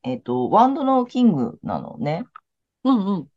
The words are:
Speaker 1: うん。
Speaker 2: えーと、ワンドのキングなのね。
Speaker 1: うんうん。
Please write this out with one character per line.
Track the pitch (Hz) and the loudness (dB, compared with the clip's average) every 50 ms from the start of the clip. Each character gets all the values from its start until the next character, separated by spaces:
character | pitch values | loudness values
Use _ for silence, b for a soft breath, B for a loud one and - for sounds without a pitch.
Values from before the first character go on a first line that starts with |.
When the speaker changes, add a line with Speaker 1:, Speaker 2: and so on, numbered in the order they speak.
| - | -8
Speaker 1:
う | 127 | -8
ん。 | |
Speaker 2:
え | 127 | -8
ー | 117 | -8
と、 | - 120 123 127 123 101 | -6 -4 -2 -2 0 2
ワ | - 214 240 | 4 4 4
ン | 269 269 | 4 2
ド | 330 269 | 0 0
の | 269 269 254 247 | 0 0 0 0
キ | 254 - 247 | -2 0 4
ン | 247 226 165 | 4 4 4
グ | 135 120 - - - - | 2 -2 -4 -6 -10 -8
な | - 92 71 | -8 -6 -6
の | - - - | -8 -10 -10
ね。 | - - 147 156 175 254 - _ - _ _ _ _ _ _ _ _ - | -8 -6 -6 -4 -6 -8 -12 _ -20 _ _ _ _ _ _ _ _ 0
Speaker 1:
う | 262 | 2
ん | 269 220 185 | 2 2 0
う | 196 202 175 | -2 -4 -4
ん。 | 135 - _ | -6 -10 _